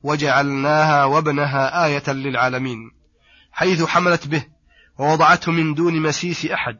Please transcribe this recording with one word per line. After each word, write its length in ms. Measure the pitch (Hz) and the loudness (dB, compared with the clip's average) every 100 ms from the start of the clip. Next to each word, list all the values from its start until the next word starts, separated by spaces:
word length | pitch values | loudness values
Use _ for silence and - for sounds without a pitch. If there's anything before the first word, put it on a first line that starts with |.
وجعلناها 1000 | 143 147 147 131 143 139 143 151 156 147 | -2 -2 2 2 2 -2 0 2 4 4
وابنها 800 | 135 147 151 143 143 139 135 165 | 4 2 0 -2 -2 0 -2 0
آية 280 | 165 143 143 | 0 -2 -4
للعالمين، 680 | 135 135 127 127 127 131 113 113 _ _ _ _ _ _ | -6 -4 0 0 -2 -6 -8 -14 _ _ _ _ _ _
حيث 320 | - 180 175 | -4 0 0
حملت 420 | 165 175 180 170 139 | 0 0 2 0 -2
به 180 | 156 - _ _ _ _ - | -6 -6 _ _ _ _ -4
ووضعته 540 | 143 156 156 175 - | 0 4 4 4 2
من 220 | 165 160 | -2 0
دون 260 | 151 170 160 | 0 0 0
مسيس 460 | 156 147 180 165 160 | -2 -2 -6 -6 -6
أحد 320 | 175 - 110 | -6 -6 -10